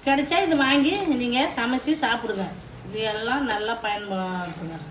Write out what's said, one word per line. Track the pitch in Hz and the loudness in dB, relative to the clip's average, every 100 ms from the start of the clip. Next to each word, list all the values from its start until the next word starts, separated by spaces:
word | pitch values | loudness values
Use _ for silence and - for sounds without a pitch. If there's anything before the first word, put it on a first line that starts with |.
| 269 | 4
கிடைச்சா | 277 285 339 370 | 2 4 2 4
இது | 294 262 | 4 6
வாங்கி | 285 277 403 359 254 | 6 4 2 2 2
நீங்க | 240 247 330 - | 2 2 0 0
சமைச்சு | 233 254 294 311 | 0 0 0 0
சாப்பிடுங்க. | 233 233 220 196 180 - - - 185 | 2 0 -2 -4 -4 -8 -14 -14 -10
இது | 214 220 | -4 -2
எல்லாம் | 214 226 277 262 | -2 0 0 0
நல்லா | 208 214 233 214 | 0 -2 -4 -4
பயன்படுத்துங்க. | 208 202 190 185 185 175 160 165 160 156 | -4 -4 -4 -2 -4 -6 -8 -10 -10 -12